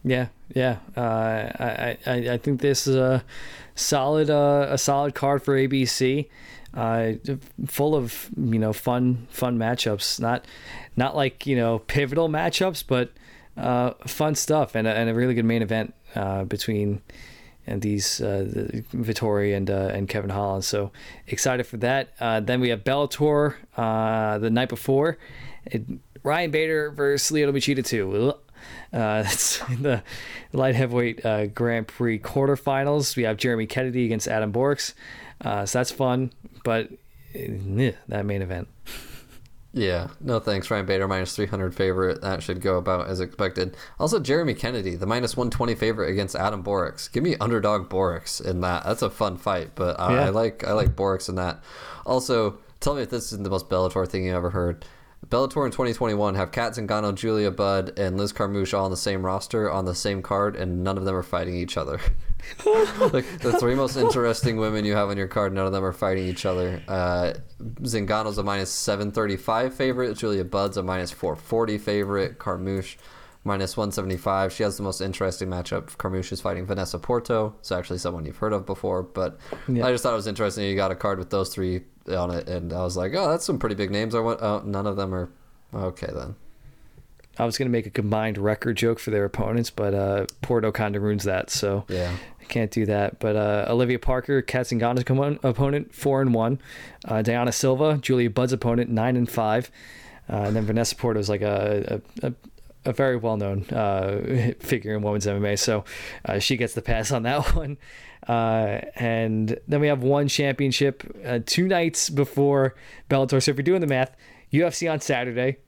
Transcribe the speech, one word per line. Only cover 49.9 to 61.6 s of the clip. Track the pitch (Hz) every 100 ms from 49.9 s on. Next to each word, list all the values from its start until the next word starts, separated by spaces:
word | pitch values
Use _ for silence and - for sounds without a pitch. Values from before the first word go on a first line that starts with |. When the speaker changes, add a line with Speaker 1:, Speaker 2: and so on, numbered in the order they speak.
| -
Speaker 2:
uh, | 90
Speaker 1:
Yeah. | 123 143
Speaker 2:
I |
like, | 104 113 - -
I |
like | 107 98 -
Borks | 98 95 -
in | 92
that. | 90 - - - - - -
Also, | 127 127 120 104 101 - -
tell | - 143
me |
if | 113
this | 120 -
isn't | 107
the | 98
most | 92 -
Bellator | 92 92 95 90
thing | 98 92
you | 90
ever | 87
heard. | 90 87 82 - - - - -
Bellator | 120 135 151 135
in |
twenty | 107 123
twenty-one | 113 120 104 104 95
have | 92
Kat | - 117
Zingano, | 117 104 107 104
Julia | 98 113 107 104
Budd, | - 101 98 92 -
and | 95 95
Liz | 104
Carmouche | - 104 101 95
all | 101 95
on |
the | 92
same | - 98 92
roster, | 95 - 117 104
on | 92 92
the | 87
same | 104 98
card, | 92 101 101 101
and | 92 90
none | 92 95
of | 95
them | 92
are |
fighting | 90 87 87
each | 90